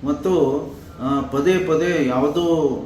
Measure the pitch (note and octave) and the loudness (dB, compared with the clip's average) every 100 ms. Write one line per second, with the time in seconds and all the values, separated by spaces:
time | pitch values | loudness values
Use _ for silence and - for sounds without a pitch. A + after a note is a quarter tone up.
0 | C3 D3 F#3+ F3+ C3+ C#3+ - - - - | -4 -2 0 2 2 0 -6 -12 -18 -8
1 | B2+ C#3 B2+ C3+ D3+ F#3 D#3+ D#3 F3 E3 | -2 -2 -2 0 2 2 2 0 2 0
2 | C3 B2+ C#3+ E3 E3+ E3 C#3+ A#2 | 2 2 0 0 2 2 2 -2